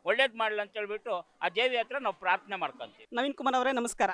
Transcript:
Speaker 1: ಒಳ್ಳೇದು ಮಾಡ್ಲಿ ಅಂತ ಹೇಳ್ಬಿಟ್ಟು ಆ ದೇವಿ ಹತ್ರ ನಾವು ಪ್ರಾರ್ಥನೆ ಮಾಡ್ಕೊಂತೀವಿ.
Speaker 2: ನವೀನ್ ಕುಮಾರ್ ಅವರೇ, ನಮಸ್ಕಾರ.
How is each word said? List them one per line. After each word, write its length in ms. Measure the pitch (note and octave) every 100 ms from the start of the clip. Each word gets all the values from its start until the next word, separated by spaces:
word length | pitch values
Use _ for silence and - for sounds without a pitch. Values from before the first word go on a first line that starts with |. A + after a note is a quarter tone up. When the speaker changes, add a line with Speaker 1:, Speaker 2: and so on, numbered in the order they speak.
Speaker 1:
ಒಳ್ಳೇದು 320 | E3+ A3+ C4+ A3+
ಮಾಡ್ಲಿ 240 | A3 G#3+
ಅಂತ 120 | G#3
ಹೇಳ್ಬಿಟ್ಟು 640 | A3 G#3 G#3 - F#3 - _
ಆ 60 | F3+
ದೇವಿ 280 | F3+ B3+ A#3+
ಹತ್ರ 220 | A3+ C4
ನಾವು 160 | A#3+
ಪ್ರಾರ್ಥನೆ 420 | F3+ F#3 F#3+ - G3
ಮಾಡ್ಕೊಂತೀವಿ. 520 | D#3 - A#2 - -
Speaker 2:
ನವೀನ್ 220 | A#3+ C#4
ಕುಮಾರ್ 200 | C4+ C4+
ಅವರೇ, 180 | B3+ B3
ನಮಸ್ಕಾರ. 380 | B3+ A#3 - G3+